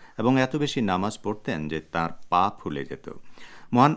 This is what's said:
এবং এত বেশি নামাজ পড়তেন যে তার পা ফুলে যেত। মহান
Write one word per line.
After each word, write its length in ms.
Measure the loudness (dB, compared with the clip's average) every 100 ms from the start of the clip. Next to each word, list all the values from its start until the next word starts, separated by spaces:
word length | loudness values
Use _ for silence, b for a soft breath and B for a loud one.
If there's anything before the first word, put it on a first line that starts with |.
| B B
এবং 240 | 2 4
এত 140 | 2 0
বেশি 260 | -2 0
নামাজ 380 | 0 0 -2 -4
পড়তেন 440 | -6 -6 -6 -4 -4
যে 140 | -6 -4
তার 180 | -2 -2 -4 0
পা 220 | 2 2 0
ফুলে 260 | -8 -6 -8
যেত। 240 | -10 -12 -14 -14 B B B B
মহান 220 | 6 6